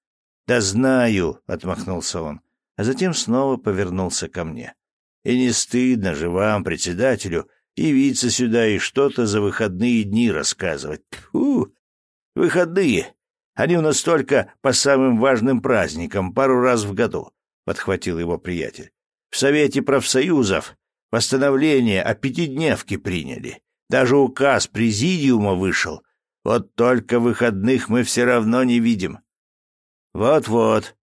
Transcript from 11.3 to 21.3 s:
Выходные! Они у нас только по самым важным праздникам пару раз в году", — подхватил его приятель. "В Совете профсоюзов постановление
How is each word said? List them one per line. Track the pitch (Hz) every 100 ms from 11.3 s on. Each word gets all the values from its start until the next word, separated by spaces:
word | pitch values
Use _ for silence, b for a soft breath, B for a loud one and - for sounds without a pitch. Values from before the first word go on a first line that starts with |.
| - 269 254 - _ _ _ _ _ _
Выходные! | - 175 170 175 180 175 95 - - _ _ _
Они | - 147 175
у |
нас | 156 143
только | - 165 131 139 95 _
по | 135
самым | 123 139 135 131 117
важным | 131 127 120 127
праздникам | 113 117 85 78 85 101 92
пару | 95 135 127
раз | 127 120
в | 101
году", — | 98 113 87 - _ _ _
подхватил | - 95 - 95 - 82
его | 85 85
приятель. | - 87 67 - - _ _ _ _
"В | -
Совете | 135 147 143 135
профсоюзов | 123 135 110 131 165 160 107 87 - - _ _ _
постановление | 113 -